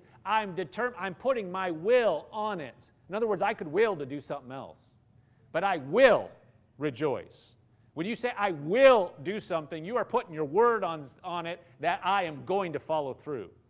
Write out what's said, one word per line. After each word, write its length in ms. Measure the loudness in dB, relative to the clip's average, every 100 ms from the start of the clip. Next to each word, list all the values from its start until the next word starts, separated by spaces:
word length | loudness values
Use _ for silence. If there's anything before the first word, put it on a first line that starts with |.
| -20 -14 -2
"I'm 280 | -2 -2
determ-, 420 | -6 -6 -4 -4 -4
I'm 180 | -8 -4
putting 340 | -2 -2 -2
my 220 | -4 -4
will 560 | -2 4 4 4 0 -4
on 300 | -6 -4 -4
it." 320 | -8 -14 -20 _ -8
In 80 | -4
other 120 | -2
words, 140 | 0
I 120 | -2
could 160 | -2 -4
will 260 | 2 2 0
to 100 | -6
do 140 | -10
something 320 | -8 -10 -10
else, 400 | -12 -14 -18 -20 _ _ _ _ _ _
but 100 | -2
I 140 | 0 -2
will 520 | 0 6 8 8 2 -12 _ _ _ -6
rejoice. 760 | -6 -2 -2 -2 -8 -20 -20 _ _ _ _
When 140 | -8 -6
you 80 | -4
say, 160 | -4 -2
"I 140 | -2
will 640 | -2 0 8 8 8 4 -6
do 180 | -8 -6
something," 460 | -4 -4 -4 -10 -4
you 120 | -4
are 80 | 0
putting 280 | -2 -4
your 120 | -6 -2
word 380 | 4 4 4
on, 240 | -2 -6 -12 -14
on 220 | -8 -6 -6
it 180 | -10 -14 -4
that 220 | -2 -2
I 200 | 0 0
am 200 | 0 -6
going 300 | -2 -2 -2
to 60 | -6
follow 340 | -4 -4 -4
through. 380 | -8 -8 -8 -10 -16